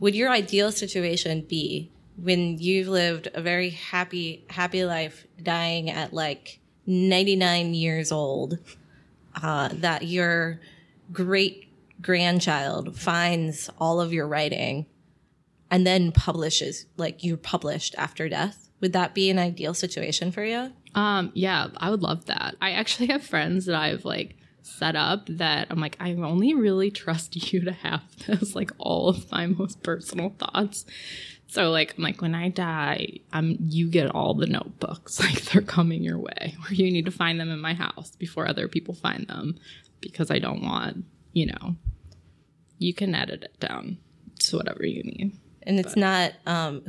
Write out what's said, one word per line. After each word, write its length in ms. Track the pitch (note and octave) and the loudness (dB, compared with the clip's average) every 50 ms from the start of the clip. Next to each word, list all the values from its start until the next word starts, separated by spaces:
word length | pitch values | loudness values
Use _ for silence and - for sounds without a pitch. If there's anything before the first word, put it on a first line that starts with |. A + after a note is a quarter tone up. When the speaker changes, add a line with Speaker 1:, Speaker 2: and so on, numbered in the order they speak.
| F#3+ | 2
Speaker 1:
Would 120 | G3+ G3+ | 2 2
your 140 | G#3+ A#3+ C4 | 4 2 4
ideal 420 | B3+ A3+ G3 F3+ G3 G3 G3+ G#3+ | 4 2 2 4 4 4 4 4
situation 720 | G#3+ - G#3 F#3+ - F#3+ F3 F3 E3+ E3+ - E3+ D#3+ D#3+ D#3 - | 2 0 -4 -4 -2 0 0 0 0 0 0 0 0 -2 -2 -2
be 440 | E3 D#3+ D3+ D3+ D3 D3 D#3+ - - - - - - - | -2 -2 -2 -2 -4 -4 -8 -10 -16 -20 -20 -20 -14 -6
when 400 | E3+ F3+ F#3 F3 F3 E3+ E3+ D#3 | 0 2 4 4 4 2 0 -2
you've 300 | E3 F3+ F#3+ F#3+ F#3 F#3 | 0 2 2 2 2 2
lived 420 | F#3+ F#3 F3 E3+ E3+ D#3+ E3 - - | 2 2 2 2 0 -2 -6 -8 -6
a 80 | - | -4
very 280 | E3 F3 F3 F3 F3+ F3+ | -2 0 0 0 0 -2
happy, 760 | E3+ D#3+ - - - F3+ F3+ F3+ F3+ F3+ E3+ E3 D#3+ - - - | -4 -6 -10 -4 -2 -2 -2 -2 -2 -6 -6 -6 -8 -10 -14 -12
happy 340 | - F#3 F3+ F3+ F3+ F#3 F#3 | -4 -2 -2 0 0 0 0
life, 420 | F3+ E3+ E3 D#3+ D#3 - - - - _ - | 0 0 -2 -2 -4 -6 -12 -20 -20 _ -8
dying 480 | E3+ E3+ E3 E3+ E3+ E3 E3+ E3+ E3 D#3+ | -4 -2 0 0 0 0 -2 -2 -2 -4
at, 240 | - - D#3 - - | -4 -4 -4 -4 -4
like, 460 | D#3+ D#3 D3+ C#3+ - - - - - _ _ _ _ - | -2 -2 -2 -4 -6 -10 -20 -20 -20 _ _ _ _ -2
ninety-nine 880 | - F#3 F3+ F#3 F#3+ F#3+ F3+ G3 G3+ G3 F#3+ F#3 F3+ F3 F3 E3+ E3+ E3+ | 0 2 4 4 6 6 6 6 4 4 4 4 4 4 2 2 0 0
years 380 | E3 D#3+ E3 D#3+ D#3+ D#3 D3 | 0 0 0 0 0 -2 -2
old, 460 | D#3+ D3+ D3 C3+ C3+ C#3 C#3 C3+ E3+ E3+ - - - - - - - - - _ _ _ - - - - | 0 0 0 0 0 -2 -2 -2 -4 -6 -8 -12 -20 -20 -20 -20 -20 -20 -20 _ _ _ -20 -16 -12 -6
uh, 280 | D3+ D#3 D#3 C#3+ C#3+ C3 - | -4 -2 0 0 0 -2 -2
that 300 | E3 E3 F3 D#3+ - - E3 | -2 -2 0 0 0 -2 -2
your 520 | F3 F3+ F3 E3+ E3+ E3+ E3 E3 E3 E3 - - - - - _ _ _ _ - F3 | 0 2 2 4 4 2 2 0 -4 -8 -12 -18 -20 -20 -20 _ _ _ _ -10 -4
great 540 | E3 F#3 F3+ F#3+ G3 G3 F#3+ - - - - _ _ _ _ _ - | -2 0 2 4 4 4 2 0 -4 -18 -20 _ _ _ _ _ -8
grandchild 960 | F3 - F#3 F3 F3 F3 F3 F3 E3+ F3+ D3+ C#3+ C#3 C#3 - D#3 - - - - | 0 2 4 4 6 6 4 4 4 4 2 2 0 0 -2 -4 -4 -6 -8 -4
finds 720 | - - E3+ E3+ E3+ F3 F3 E3+ D#3+ D#3+ D3+ D3+ - - - - | 0 2 2 4 4 4 2 2 0 -2 -2 -4 -8 -10 -6 -2
all 220 | E3 E3 E3 F3 | 0 2 2 2
of 100 | F3 E3 | 2 0
your 160 | E3+ E3 D3 D3+ | 0 0 0 0
writing 600 | D3 D3+ D3+ D3 - - - B2 C3 C#3+ D#3 - _ _ _ _ _ _ _ _ _ _ _ _ _ _ _ - | 0 0 0 0 0 -2 -2 -2 -2 -4 -4 -6 _ _ _ _ _ _ _ _ _ _ _ _ _ _ _ 2
and 180 | F3+ F#3 F#3 F3+ | 4 6 6 6
then 240 | F#3 F#3+ F3+ E3+ | 6 4 4 4
publishes, 720 | E3 - - - D#3+ E3 D#3 D#3+ D#3+ - D3+ C#3+ - - - - _ - | 2 2 2 0 0 0 0 0 0 0 0 -2 -6 -8 -12 -14 _ -4
like, 260 | E3+ D#3 - - - | -4 -4 -4 -4 -2
you're 140 | F3 E3+ D#3+ | -2 -2 -2
published 580 | - - - F3 - D3 D3+ E3 - - - - | -4 -4 -4 -2 -2 -2 -4 -4 -4 -6 -4 -4
after 300 | C#3+ - - - D#3+ D#3+ | -4 -4 -4 -4 -4 -2
death? 420 | - - D#3 G3+ G#3 - - - _ - | -2 0 -2 -2 -4 -8 -20 -20 _ -2
Would 120 | - F#3 F3 | -2 0 2
that 200 | F#3 F3+ - - | 2 2 2 2
be 160 | G3 F#3+ F#3+ | 2 4 4
an 100 | F#3+ F#3+ | 4 4
ideal 340 | F3 F3 F3 F3 - D3+ E3+ | 4 2 0 -2 -4 -4 -2
situation 580 | - - F3+ - - - - D#3 - F3+ F3+ | -2 -4 -4 -4 -4 -4 -2 -2 -2 0 -2
for 120 | F3 - G#3 | -2 -2 -4
you? 300 | A3 A#3 A#3+ B3+ C4 B3+ - - - - | -4 -2 -4 -4 -6 -10 -14 -14 -4 0
Speaker 2:
Um, 360 | G#3 G#3 G#3 G3+ G3 F3+ F3 - | 2 2 4 4 2 0 0 0
yeah, 340 | - F#3 F#3+ F#3 D#3 - - - - | 0 0 2 2 0 0 -2 -6 -4
I 120 | - F3 | -2 0
would 100 | G#3+ G#3+ | 0 0
love 240 | F3 - - E3+ - | 2 0 -2 -2 -2
that. 300 | - - - - - - - | -4 -4 -2 -2 -4 -4 -2
I 100 | - F#3+ | -2 0
actually 360 | F3+ - A3 - - - B3 A#3+ | 0 0 0 0 0 0 2 2
have 160 | C4 C#4+ C#4+ | 0 0 -2
friends 440 | - - D#3+ D3+ D#3+ F3 F#3+ F#3 F#3 | 0 0 0 2 2 2 0 2 2
that 80 | E3+ | 0
I've, 280 | D#3 D#3 D3+ - - - | 2 2 0 0 -2 -2
like, 320 | - - - - - - - - - _ _ - | -4 -4 -4 -4 -6 -10 -20 -20 -20 _ _ -20
set 320 | - - - - D#3+ D#3+ | -16 -8 -2 0 0 2
up 300 | D#3 D3+ - F#3 G#3 - - | 2 2 2 0 -2 -2 -6
that 400 | D#3+ E3 F3 D#3+ D3+ D3 D3 - | -4 -2 0 0 2 0 0 -2
I'm 80 | - E3+ | -2 -2
like, 160 | D#3 D3+ - - | -2 -2 -4 -4
"I 140 | F3+ F3+ F3 | -4 -2 -2
only 400 | F3 E3+ D3 E3 F3+ G#3 C4+ D#4+ | -2 0 2 2 4 4 4 6
really 380 | C#4+ A3+ G#3 F#3+ F#3+ G3 G3+ | 6 4 4 4 4 2 2
trust 440 | G3+ - - - D#3+ E3 - - - | 0 -2 -4 -2 -2 -2 -2 -6 -8
<laughs> 180 | E3+ - - - | -8 -6 0 0
you 80 | F#3 | 2
to 100 | F3 F3 | 2 0
have 320 | F3+ - - D#3+ - D#3 - - - - - - | -2 -4 -4 -4 -4 -4 -4 -8 -20 -12 -4 0
this, 260 | G#3+ F3 - G3+ - | 0 0 0 0 -2
like, 160 | - G#3+ - - - | -4 -4 -4 -6 -6
all 280 | - - F2 E2 - F3+ | -2 0 0 2 4 2
of 240 | F#3 F3+ - - | 2 2 -2 -4
my 160 | - E3+ E3+ F3 | -4 -2 0 0
most 340 | F#3+ E3+ F#3 G3 - - | 0 0 -2 -4 -4 -6
personal 540 | - - E3 E3 - - - F3 E3+ G3 - - | -4 -4 -4 -4 -4 -8 -6 -4 -4 -4 -4 -6
thoughts." 480 | - - - - G#3 G#3 - - - - - - - - - - - - - - _ - | -6 -2 0 0 0 0 -2 -8 -12 -12 -14 -16 -14 -12 -12 -12 -14 -14 -16 -20 _ -8
So, 220 | - - F#3+ E3 | -2 2 2 4
like, 240 | E3 D#3+ D#3 - - - | 4 4 2 0 -2 -4
I'm 60 | E3 | -4
like, 180 | D#3 - - | -4 -2 -2
"When 140 | F3 E3 E3 | -2 -2 0
I 140 | E3+ E3+ F3+ | 0 0 -2
die, 720 | F3 F#3 F3+ E3+ D#3+ D#3 D3 C#3+ D3 - - - - - _ - - | -2 0 -2 -2 -2 -2 0 0 -2 -2 -4 -6 -8 -12 _ -6 -2
um, 220 | D#3+ D#3+ D#3+ - - | 0 2 2 2 0
you 260 | E3 D#3+ D#3 D#3+ E3+ E3+ | 0 0 2 2 2 4
get 200 | E3 F3 D3 - - | 4 4 2 2 2
all 200 | - - D#3 - | 0 2 2 2
the 140 | - - - | 2 2 0
notebooks. 720 | - - - - - - - - - - - - - - | 0 -2 -2 -6 -10 -8 -8 -8 -8 -8 -12 -8 -4 0
<laughs> 40 | - | 0
Like, 180 | - C#3 - - | 0 0 0 0
they're 160 | - - F#3+ | 4 4 4
coming 420 | G3+ - - F3 E3+ E3 E3 E3 E3+ | 4 4 2 4 4 4 2 0 -2
your 140 | E3+ E3 E3+ | -2 -2 -4
way, 360 | - - - - - - D#3 D#3+ E3 | -4 -6 -6 -6 -6 -8 -8 -8 -8
or 80 | - G3+ | -4 2
you 180 | F3+ F#3 F#3 | 2 4 4
need 140 | F3+ E3+ D#3+ | 4 2 0
to 60 | F3+ | 0
find 280 | F3+ - E3+ E3 E3 E3 | -2 0 0 0 0 0
them 100 | E3 E3 | -2 -4
in 100 | D#3+ D#3 | -4 -4
my 140 | D3+ D#3+ E3+ | -4 -4 -2
house 420 | E3+ - - - - D#3+ - - - | -2 -2 -4 -6 -8 -14 -16 -12 -10
before 300 | F3 E3 - - D#3 - | -10 -8 -4 -4 -2 -2
other 200 | - - - - | 0 0 -2 -2
people 260 | - D#3+ E3+ - F3 | -2 -2 -4 -4 -8
find 320 | - - - - - - - | -4 -2 -2 -2 -2 -6 -8
them, 300 | - - - D3 E3+ - - - - - - _ _ - | -8 -6 -4 -4 -4 -6 -10 -20 -20 -20 -20 _ _ -16
because 280 | - - - - E3 - | -16 -10 -4 -4 -2 0
I 80 | - - | 0 0
don't 220 | - B1 - - - | 0 0 -4 -2 -4
want, 420 | - - - - - - - - - _ _ _ _ - | -2 -2 -2 -2 -4 -6 -8 -10 -12 _ _ _ _ 0
you 120 | F3+ D#3+ - | 0 0 0
know, 280 | - - - - F3 E3 - - - - - - - - - _ _ _ _ _ _ _ _ _ _ - | -2 -4 -4 -6 -6 -4 -2 -4 -4 -4 -8 -20 -20 -20 -20 _ _ _ _ _ _ _ _ _ _ -4
you 160 | E3+ F3 F3 | -2 -2 -2
can 220 | - G3+ F#3+ E3+ | 0 0 0 0
edit 280 | - - - - - - | 0 -2 -2 -6 -8 -12
it 160 | - _ - | -14 _ -6
down 380 | - - B1 B1 - - F3+ F3+ - _ _ _ - - - - | -6 -6 -6 -6 -8 -8 -10 -10 -12 _ _ _ -20 -16 -6 -2
to 180 | - - - - | 0 0 0 0
whatever 280 | - - - - - | -2 -2 -4 -4 -2
you 180 | - - - - | -2 -2 -4 -6
need." 300 | - - - - G3+ - - - - - - - | -8 -8 -4 -4 -4 -6 -6 -18 -20 -20 -12 -4
Speaker 1:
And 160 | - G3 G3 | 0 2 2
it's 140 | F#3 F#3 - | 2 2 2
Speaker 2:
But 60 | G#3+ | 2
Speaker 1:
not, 340 | G3 F#3+ F#3+ F#3 F3+ - - - - - | 4 4 4 2 2 0 -2 -6 -4 -2
um, 340 | E3+ E3+ E3 D#3 C#3+ C#3 C#3+ | -2 0 0 -2 -4 -6 -6